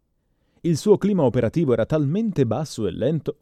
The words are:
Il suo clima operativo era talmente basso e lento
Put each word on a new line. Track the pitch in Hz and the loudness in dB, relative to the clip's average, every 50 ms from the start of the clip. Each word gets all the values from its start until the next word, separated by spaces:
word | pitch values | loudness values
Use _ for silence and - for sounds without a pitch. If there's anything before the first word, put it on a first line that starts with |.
| _ _ _ _ _ _ _ _ _ _ _ _ - | _ _ _ _ _ _ _ _ _ _ _ _ -2
Il | 170 170 | 0 0
suo | 131 - 208 196 | 2 4 4 4
clima | - - 196 208 180 147 | 4 4 0 2 2 2
operativo | 123 104 127 117 107 - - 170 131 | 2 2 2 0 0 0 0 0 2
era | 117 113 110 | 2 0 0
talmente | - 151 156 147 135 160 202 233 220 180 - 135 | 0 0 0 0 0 -2 -2 -4 -2 0 0 0
basso | 113 107 131 156 - - - 110 | 0 0 -4 -6 -8 -6 -6 -4
e | 92 | -4
lento | 87 87 104 131 170 147 - - - _ | -4 -2 -2 -2 -2 -4 -4 -8 -10 _